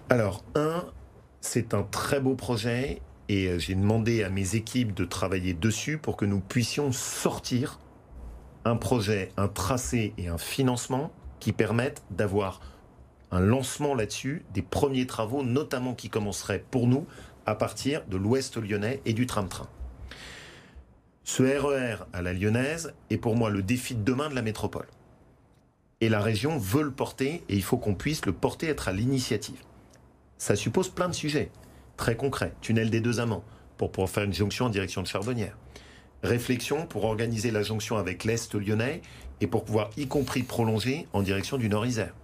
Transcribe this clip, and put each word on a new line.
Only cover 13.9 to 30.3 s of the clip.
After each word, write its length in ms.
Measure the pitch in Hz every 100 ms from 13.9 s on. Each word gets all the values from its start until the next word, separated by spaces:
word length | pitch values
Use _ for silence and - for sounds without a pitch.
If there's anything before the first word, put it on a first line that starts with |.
| 131
là-dessus, 480 | 107 - 127 160 -
des 80 | 101
premiers 460 | - - 143 131 127
travaux, 340 | - 107 139
notamment 520 | 127 127 156 127 127
qui 160 | 120 -
commenceraient 560 | 113 104 95 - 98 -
pour 160 | 131 120
nous 220 | 131 175 - - - -
à 100 | 107
partir 480 | 113 - 131 151 -
de 100 | 95
l'ouest 400 | 101 131 131 117
lyonnais 440 | 104 104 104 135 -
et 80 |
du 120 | 110 123
tram-train. 440 | 107 92 - - - - - - - - - - - - - - - _ _
Ce 180 | - -
R 280 | 127 143 143
E 260 | 135 123 98
R 120 | 90
à 100 | 92
la 120 | 87
lyonnaise 600 | 90 104 113 139 165 160 - -
est 80 | 110
pour 200 | 117 117
moi 120 | 110
le 140 | 101
défi 320 | 95 123 - 123
de 80 |
demain 260 | 101 127 151
de 60 | 131
la 60 |
métropole. 460 | 110 104 98 85 - - - - - - _ _ _ _ _ -
Et 80 | 113
la 100 | 107
région 380 | 104 104 143 160
veut 260 | 95 131
le 80 | 151
porter 520 | 127 117 - 135 170 -
et 80 | 98
il 80 |
faut 140 | 95 123
qu'on 180 | 107 95
puisse 300 | 143 151 -
le 80 |
porter, 340 | 87 127 - 160
être 220 | 139 -
à 20 |
l'initiative. 720 | 95 123 135 123 107 - - - - - - - - -